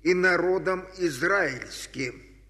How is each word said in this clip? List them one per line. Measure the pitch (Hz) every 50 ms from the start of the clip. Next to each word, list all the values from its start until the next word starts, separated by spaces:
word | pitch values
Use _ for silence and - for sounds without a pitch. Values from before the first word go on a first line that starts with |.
| -
и | 160 180
народом | 180 180 185 175 170 170 180 185 190 156 185 185 180 - - -
израильским, | - 180 165 139 127 151 185 196 202 180 143 131 117 - - - - - - - - 135 120 - - - - - - - -